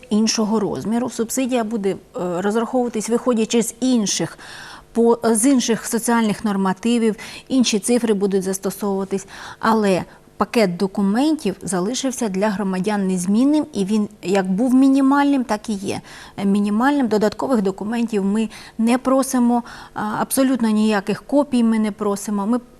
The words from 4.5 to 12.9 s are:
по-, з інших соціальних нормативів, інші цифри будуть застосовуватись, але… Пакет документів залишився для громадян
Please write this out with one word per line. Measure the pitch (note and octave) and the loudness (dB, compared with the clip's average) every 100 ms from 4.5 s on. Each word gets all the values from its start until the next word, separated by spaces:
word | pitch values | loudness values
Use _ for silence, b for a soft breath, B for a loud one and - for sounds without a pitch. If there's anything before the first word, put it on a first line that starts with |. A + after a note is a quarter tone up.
| B B B - | B B B -6
по-, | A3+ A#3 A#3 | 2 4 4
з | A3+ A3+ B3+ | 2 2 4
інших | C4 A#3 G#3+ - | 2 2 -2 -2
соціальних | A#3 A#3 A#3 A3 F#3+ | -4 0 2 2 0
нормативів, | A3 G3 F#3+ F3+ A#3 A#3+ A3 G3+ B B B | -2 0 0 0 0 2 2 0 B B B
інші | C4 A#3 G#3 | 2 2 0
цифри | - A#3+ A#3 | 2 2 2
будуть | G3+ G3 G3 | 2 2 0
застосовуватись, | F#3 F#3+ G3 - G3+ G3 G3 G3 - B B B | -2 -4 -4 -4 -2 -2 -2 -6 -6 B B B
але… | A3+ A3 G3+ F3 E3+ B - - | 0 2 2 2 -2 B -20 -6
Пакет | G3+ A#3 G3+ F3 | -2 2 0 0
документів | G3 G3+ G3 A3 D4+ D4+ G#3 - | -4 0 0 2 0 0 -2 -6
залишився | F3 F#3 F#3 B3+ C4+ A#3+ A3+ | -4 -4 -2 -2 -4 -4 -4
для | F#3 G#3+ | 0 -2
громадян | G3 G3 F#3 F#3+ | -2 -2 -2 -2